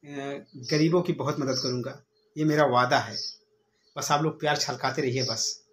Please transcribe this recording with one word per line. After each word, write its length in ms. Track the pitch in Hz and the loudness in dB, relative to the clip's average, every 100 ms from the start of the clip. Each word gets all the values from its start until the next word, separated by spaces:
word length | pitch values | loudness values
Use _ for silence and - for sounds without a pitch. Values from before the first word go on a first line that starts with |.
अ, 420 | 147 143 139 139 - 139 120 | -12 -10 -8 -10 -12 -18 -2
गरीबों 320 | 151 160 175 | 2 4 4
की 120 | 170 | 2
बहुत 260 | 165 131 147 | -2 -2 -2
मदद 200 | 131 127 | -2 -2
करूँगा, 380 | 135 123 117 - _ _ _ 151 | -2 -4 -6 -12 _ _ _ -2
ये 100 | 156 | 0
मेरा 200 | 151 143 | 4 4
वादा 300 | 123 123 135 | 6 4 4
है। 160 | 110 104 - - _ _ _ _ _ - | 2 -8 -12 -14 _ _ _ _ _ -8
बस 160 | 131 | 0
आप 100 | 147 | 2
लोग 180 | 156 - | 2 0
प्यार 180 | 147 147 | 0 0
छलकाते 440 | - 127 135 127 | -2 -2 -2 0
रहिए 220 | 135 127 | -2 0
बस। 200 | 123 110 - - _ | -2 -2 -4 -6 _